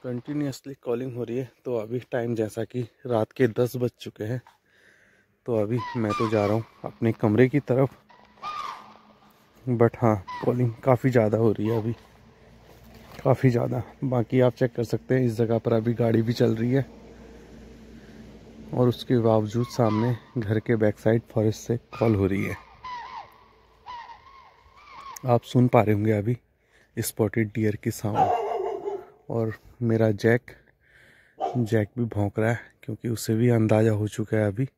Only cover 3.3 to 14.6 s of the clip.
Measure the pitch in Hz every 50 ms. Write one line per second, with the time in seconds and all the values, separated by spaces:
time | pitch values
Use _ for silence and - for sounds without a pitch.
3.3 | _ - 131 117 104 - 123 117 127 127 123 120 _ _ - 110 _ - 104 107
4.3 | 127 127 _ - _ _ _ _ _ _ _ _ _ _ _ _ _ _ _ _
5.3 | _ _ _ - 117 110 104 104 120 120 - - - 123 110 107 101 101 117 110
6.3 | 110 107 104 101 107 113 110 - _ _ - 110 - _ 120 113 107 - - 107
7.3 | 104 110 127 131 143 147 - - 123 127 139 - - - _ _ - - - _
8.3 | _ - - 1077 1077 1077 - - - - - - - - _ - _ _ _ _
9.3 | _ _ _ _ _ _ - 127 123 110 117 113 - - 123 113 107 98 87 -
10.3 | - - - 127 127 123 123 117 110 - - 135 127 - - 131 120 123 107 107
11.3 | 110 110 117 110 98 - 104 107 117 113 104 117 113 - - - - - - -
12.3 | _ _ - - - - - - - - - - - - - - - - - 143
13.3 | 127 - - 131 117 117 131 127 123 127 - - - _ 143 131 127 123 110 -
14.3 | 127 127 123 123 - -